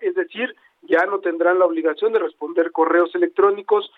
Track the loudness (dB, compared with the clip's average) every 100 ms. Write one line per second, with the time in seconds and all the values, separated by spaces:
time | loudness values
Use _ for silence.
0 | -6 -4 -6 -6 -8 -8 _ _ -2 0
1 | 0 -2 -4 0 2 2 2 2 -2 0
2 | 0 0 -2 -8 -6 -2 -2 0 0 2
3 | 0 0 -2 2 0 0 0 -2 -2